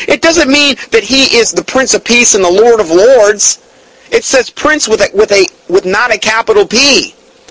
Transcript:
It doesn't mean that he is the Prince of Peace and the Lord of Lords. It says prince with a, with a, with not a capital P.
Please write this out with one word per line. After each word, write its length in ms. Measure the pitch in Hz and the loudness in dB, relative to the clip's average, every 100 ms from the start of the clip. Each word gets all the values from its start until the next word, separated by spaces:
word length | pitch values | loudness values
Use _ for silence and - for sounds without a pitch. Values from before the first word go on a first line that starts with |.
| - | -4
It 120 | 294 | -2
doesn't 260 | 330 330 285 | 0 0 0
mean 280 | 285 285 247 - | 0 0 -4 -4
that 140 | 220 | -4
he 340 | 202 269 262 233 | 0 -2 0 0
is 140 | 214 | 0
the 120 | 175 | -4
Prince 300 | - 262 262 | -4 -2 -2
of 100 | 202 | -2
Peace 300 | - 240 233 | 0 0 0
and 100 | 208 | 0
the 60 | 180 | 2
Lord 300 | 185 233 226 | 2 4 2
of 100 | 170 | 2
Lords. 720 | 175 226 262 202 208 - - _ _ _ _ - | 2 4 4 4 0 -4 -4 _ _ _ _ -6
It 140 | 240 | -4
says 260 | - 262 226 | -2 -2 -2
prince 380 | - 294 302 - | -4 -2 -2 -2
with 140 | 214 | -2
a, 140 | 202 196 | 0 0
with 160 | 214 | 2
a, 160 | 202 175 - - | 2 0 -4 -4
with 160 | 180 185 | -2 -2
not 260 | 202 240 | -2 -2
a 60 | 208 | -2
capital 480 | 214 226 214 208 180 | -2 -2 0 0 0
P. 480 | 220 277 226 110 - _ _ - | 0 0 0 -2 -10 _ _ -20